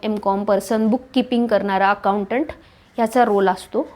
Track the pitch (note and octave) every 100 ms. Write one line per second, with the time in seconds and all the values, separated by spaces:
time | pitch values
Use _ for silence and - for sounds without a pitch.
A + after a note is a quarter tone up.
0 | G#3+ G#3 G3+ G3 G#3 G3 - A3 A3 B3+
1 | - B3+ B3 A#3+ A#3 G3+ G3 F#3+ G3 G3+
2 | G3+ G#3 G3 A#3+ D#4+ - - _ _ -
3 | A3+ B3+ A#3 G3+ F#3+ F#3 - A3 -